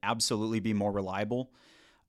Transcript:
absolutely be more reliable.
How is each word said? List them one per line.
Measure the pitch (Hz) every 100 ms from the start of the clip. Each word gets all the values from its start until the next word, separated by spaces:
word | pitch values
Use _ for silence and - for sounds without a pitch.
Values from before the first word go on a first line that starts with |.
absolutely | 101 113 - 110 110 113
be | 104
more | 107 101
reliable. | 101 95 95 107 120 127 - - - - _